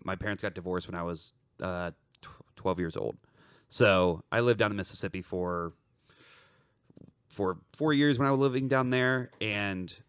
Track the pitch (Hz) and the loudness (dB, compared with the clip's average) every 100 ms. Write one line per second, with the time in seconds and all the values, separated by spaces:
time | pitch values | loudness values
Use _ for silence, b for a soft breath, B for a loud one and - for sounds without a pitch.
0 | - 95 104 101 104 90 87 90 90 90 | -8 -6 -6 -4 -6 -6 -4 -4 -4 -6
1 | 85 82 - - _ - 92 90 87 - | -6 -8 -12 -18 _ -8 -6 -4 -6 -10
2 | _ _ - - - - 95 87 85 - | _ _ -20 -20 -20 -6 -4 -2 -4 -4
3 | 53 - b b b b b - 110 95 | -6 -8 b b b b b 4 6 6
4 | 90 80 - 117 120 110 107 101 95 - | 4 0 -2 2 4 4 2 0 -4 -6
5 | 98 92 87 92 90 87 85 - _ _ | -6 -8 -6 -4 -2 -2 -6 -8 _ _
6 | B B B B B B B B _ - | B B B B B B B B _ -20
7 | - _ _ - 95 87 - - 156 143 | -20 _ _ -4 -2 -2 -10 -2 2 4
8 | 147 127 139 135 139 127 131 131 127 127 | 4 4 2 4 2 2 2 2 2 2
9 | 127 127 123 - 107 104 101 92 90 - | 2 0 -2 -6 -4 -2 -2 -4 -8 -12